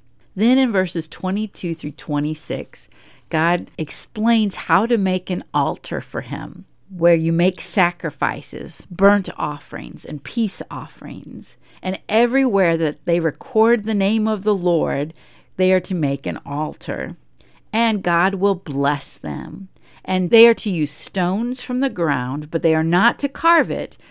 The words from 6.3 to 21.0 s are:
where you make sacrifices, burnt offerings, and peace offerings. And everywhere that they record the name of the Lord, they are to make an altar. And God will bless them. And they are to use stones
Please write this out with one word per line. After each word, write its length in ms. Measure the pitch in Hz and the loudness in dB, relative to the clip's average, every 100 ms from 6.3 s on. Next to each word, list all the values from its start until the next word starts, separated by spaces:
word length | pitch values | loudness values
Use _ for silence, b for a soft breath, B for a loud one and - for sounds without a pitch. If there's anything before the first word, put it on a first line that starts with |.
| - - - - _ _ 185 | -8 -8 -14 -20 _ _ 0
where 200 | 170 170 | 4 4
you 180 | 160 | 4
make 280 | 165 180 - | 2 2 0
sacrifices, 1200 | - - 175 - 156 - 127 110 - - - - - | -4 0 0 0 -10 -4 -4 -4 -10 -12 -12 -14 -16
burnt 380 | 170 196 202 185 - | 2 4 4 0 -6
offerings, 680 | 156 147 - - 123 - - | -6 -6 -12 -14 -12 -14 -12
and 180 | 151 | -12
peace 380 | - - 220 - - | -8 -4 -2 -4 -10
offerings. 880 | 143 147 - - - - - - - b b | -10 -12 -14 -14 -14 -14 -16 -16 -20 b b
And 180 | 185 190 - | -6 -6 0
everywhere 680 | 214 233 262 269 196 175 165 | 2 4 4 2 4 4 2
that 280 | 160 151 - | 0 -2 0
they 140 | 175 | 2
record 640 | 160 - - 214 226 240 | 0 -2 -2 2 4 2
the 120 | 202 208 | 0 0
name 320 | 196 220 214 | 2 2 0
of 160 | 214 | 0
the 120 | 208 196 | 0 0
Lord, 580 | 175 170 147 139 151 - b b b - | 2 2 0 -2 -4 -8 b b b 0
they 140 | 185 | 2
are 80 | 185 | 2
to 160 | 180 180 | 0 -2
make 300 | 147 139 - | 0 -2 -4
an 140 | - - | -8 -6
altar. 720 | 143 151 - - - - 170 - _ b b _ | -4 -4 -6 -8 -6 -6 -10 -20 _ b b _
And 320 | 220 233 208 | 0 2 2
God 320 | 185 170 185 190 | 0 2 2 2
will 200 | 196 175 | 2 0
bless 600 | - 139 139 143 - - | -2 0 0 0 -6 -12
them. 520 | 147 143 - - 190 - b b | -8 -8 -10 -12 -16 -20 b b
And 260 | - 185 180 | -4 -2 4
they 180 | 226 233 | 8 8
are 60 | 226 | 6
to 140 | 214 | 0
use 220 | 175 147 | -2 -2
stones 720 | - | -4